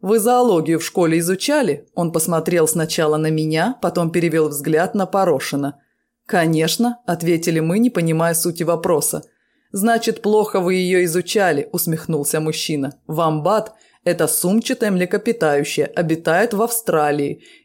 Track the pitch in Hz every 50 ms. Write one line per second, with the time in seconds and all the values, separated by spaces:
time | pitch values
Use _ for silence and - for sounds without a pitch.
0 | - 185 220 226 196 240 247 247 247 240 185 165 151 156 165 156 - - - 190
1 | 175 160 165 165 170 175 190 185 - 277 294 302 247 170 139 - - _ _ -
2 | 175 165 170 160 - 180 165 160 160 175 180 170 156 156 - 170 156 160 - -
3 | 160 151 151 156 156 156 156 156 156 156 156 160 170 233 262 - - 170 170 175
4 | 170 165 165 175 165 170 151 160 156 147 143 143 143 160 156 156 180 190 - 202
5 | 185 185 - 196 190 180 147 170 - - 147 143 143 139 - _ _ _ _ _
6 | _ _ _ _ _ - - 180 165 165 160 156 160 160 - - 233 240 240 -
7 | _ - 170 165 165 170 170 160 165 170 165 160 160 160 180 220 240 247 - -
8 | 165 165 160 160 170 170 165 165 - 175 170 - 165 160 170 165 170 175 170 143
9 | 139 - - - - - _ _ _ _ _ _ _ _ - 196 202 233 233 226
10 | 226 226 220 - - 208 214 214 208 208 - 196 180 180 185 185 180 180 185 180
11 | 180 170 160 180 175 - - 214 196 175 151 143 - - - 175 - 170 160 160
12 | - - 160 143 147 - - 160 156 156 156 160 - - 156 143 135 131 - -
13 | _ - 156 156 170 160 156 156 147 175 214 214 214 - - _ _ _ _ _
14 | _ 175 170 175 160 151 - - - 175 202 226 - - 254 - 226 208 196 180
15 | 180 180 - 202 - 233 - - 165 156 143 143 147 - - 151 151 - - 180
16 | 175 156 160 160 165 165 160 180 220 240 220 196 226 226 - - - - 165 156
17 | 151 147 147 147 143 135 - - - - - - _